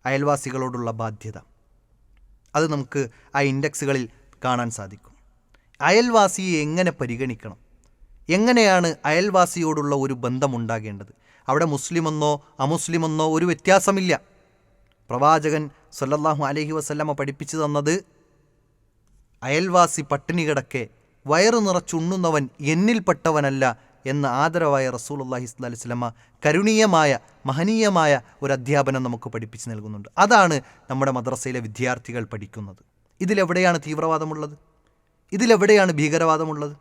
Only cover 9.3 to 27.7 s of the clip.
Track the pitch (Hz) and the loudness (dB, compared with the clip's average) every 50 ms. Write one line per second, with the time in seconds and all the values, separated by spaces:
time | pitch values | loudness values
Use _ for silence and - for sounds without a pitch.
9.3 | 190 185 175 175 - 175 165 156 156 151 147 143 143 139 135 135 135 123 120 120 | 4 4 2 2 0 -2 -2 0 0 0 0 0 0 0 0 -2 -4 -4 -4 -4
10.3 | 127 131 143 139 123 117 117 110 117 110 107 107 101 98 101 - - _ _ _ | -2 0 0 -2 -2 -4 -4 -4 -6 -6 -6 -10 -12 -12 -16 -20 -20 _ _ _
11.3 | _ _ _ - 131 151 170 160 143 139 - - 170 165 165 160 156 151 147 151 | _ _ _ -2 0 2 2 0 0 -4 -6 -4 -2 -2 -2 -2 -2 0 0 0
12.3 | 147 143 _ _ _ - 131 143 165 165 - - 165 170 160 160 156 156 156 160 | 0 -2 _ _ _ -4 -2 -2 0 -2 -2 -2 -2 -2 -2 -2 0 0 0 2
13.3 | 156 160 170 180 165 151 _ 190 190 196 - 208 196 196 185 180 151 - _ _ | 2 2 2 0 -2 -2 _ 4 4 6 6 2 0 0 0 -2 -2 -2 _ _
14.3 | _ _ _ _ _ _ _ _ _ _ _ _ _ _ _ _ 120 123 139 151 | _ _ _ _ _ _ _ _ _ _ _ _ _ _ _ _ -2 2 4 4
15.3 | 160 156 147 156 147 151 151 143 _ _ _ _ - - 139 131 147 151 147 160 | 4 4 2 0 -2 -2 -4 -6 _ _ _ _ -8 -6 -2 -2 -2 0 0 0
16.3 | 151 147 147 139 143 151 151 147 156 156 147 - 151 151 151 156 143 143 139 139 | 0 0 -2 -2 -2 -4 -4 -4 -4 -6 -6 -6 -6 -4 -4 -4 -4 -4 -6 -8
17.3 | 139 _ 147 - - 160 151 147 147 147 147 151 165 196 - _ _ _ _ _ | -8 _ -12 -8 -4 -2 -2 0 0 0 0 0 -2 -2 -4 _ _ _ _ _
18.3 | _ _ _ _ _ _ _ _ _ _ _ _ _ _ _ _ _ _ _ _ | _ _ _ _ _ _ _ _ _ _ _ _ _ _ _ _ _ _ _ _
19.3 | _ _ - 131 143 160 185 190 180 180 175 160 - - 147 - 147 139 _ - | _ _ -6 -2 -2 0 0 2 4 4 4 4 2 -6 -4 -4 -4 -4 _ -4
20.3 | 170 175 160 151 147 139 131 _ - 131 113 - _ _ _ _ _ _ _ 135 | -2 -2 0 0 0 -2 -2 _ -8 -8 -8 -8 _ _ _ _ _ _ _ 0
21.3 | 151 165 196 226 247 233 208 196 180 175 - - - 165 160 175 190 190 180 165 | 2 4 4 4 4 2 0 0 0 -2 -2 -4 -4 -4 -2 -2 -2 0 0 2
22.3 | 156 147 139 123 _ - 143 143 160 175 196 220 240 220 185 - 170 - _ 165 | 2 0 0 -2 _ -6 -2 0 2 2 2 2 2 2 0 0 -2 0 _ 0
23.3 | 156 151 143 139 135 135 135 127 123 - _ _ _ _ _ 131 139 147 143 135 | 0 2 0 0 0 0 0 0 0 -4 _ _ _ _ _ -4 -2 -2 -2 0
24.3 | 123 131 151 165 160 175 165 147 139 135 131 127 123 117 - - 143 143 131 127 | 0 0 0 0 0 0 0 2 2 2 0 -2 -4 -8 -10 -10 -10 -8 -6 -6
25.3 | 127 123 127 117 - - 127 120 120 113 - 120 120 120 120 117 - _ _ _ | -6 -8 -8 -10 -12 -12 -12 -12 -10 -12 -10 -8 -6 -6 -6 -6 -8 _ _ _
26.3 | _ _ - 151 151 175 202 220 220 220 220 208 180 160 156 143 131 - - - | _ _ 0 2 2 2 2 2 4 4 4 4 4 4 4 4 2 0 -4 -16
27.3 | _ _ _ 135 131 147 170 208 | _ _ _ -6 -4 -2 -2 0